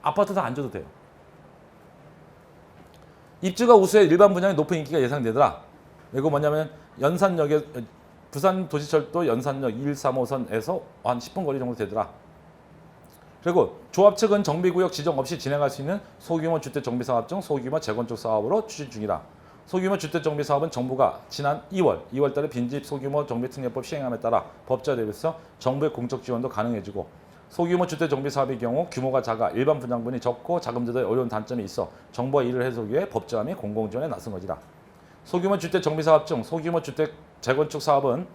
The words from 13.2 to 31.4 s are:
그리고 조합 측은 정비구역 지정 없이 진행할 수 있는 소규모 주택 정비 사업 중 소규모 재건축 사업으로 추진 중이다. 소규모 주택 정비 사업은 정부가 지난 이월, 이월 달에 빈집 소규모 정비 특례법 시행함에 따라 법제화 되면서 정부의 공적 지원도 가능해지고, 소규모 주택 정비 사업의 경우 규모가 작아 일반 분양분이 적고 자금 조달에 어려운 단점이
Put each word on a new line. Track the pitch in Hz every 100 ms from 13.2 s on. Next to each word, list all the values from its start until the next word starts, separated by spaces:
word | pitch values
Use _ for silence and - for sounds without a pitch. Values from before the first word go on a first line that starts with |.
| - -
그리고 | 170 175 104 - -
조합 | - 202 202
측은 | 220 208
정비구역 | 196 156 180 175 185
지정 | 180 147 139
없이 | 131 170
진행할 | 135 147 143
수 | 139
있는 | 143 196 - -
소규모 | - 165 160 165
주택 | 147 139
정비 | 127 123
사업 | 120 120 113
중 | 185
소규모 | - 143 123 156
재건축 | - 110 117 113
사업으로 | 117 110 107 208 220
추진 | - 139
중이다. | 107 104 82 - - - - -
소규모 | 185 190 196
주택 | 156 170
정비 | 151 147
사업은 | 143 143 165
정부가 | 127 127 131 113 - -
지난 | - 143 147 -
이월, | 185 156 85 -
이월 | 123 143
달에 | 139 147
빈집 | 123 120 139
소규모 | 143 143 135 147
정비 | 143 120 123
특례법 | 135 127 123 123
시행함에 | 156 131 117
따라 | 113 113 - - -
법제화 | 127 147 127
되면서 | 107 104 160 - - -
정부의 | 131 135 151
공적 | 135 120 127
지원도 | - 120 123
가능해지고, | 107 120 113 95 101 80 - - - -
소규모 | - 170 180 175
주택 | 156 165
정비 | 139 139
사업의 | 139 131 123
경우 | 117 131 175
규모가 | - 131 131
작아 | 123 110 107
일반 | 110 139 147
분양분이 | 123 120 117 127
적고 | 123 123 - 175
자금 | 123 120
조달에 | 120 120
어려운 | 101 120 123
단점이 | 110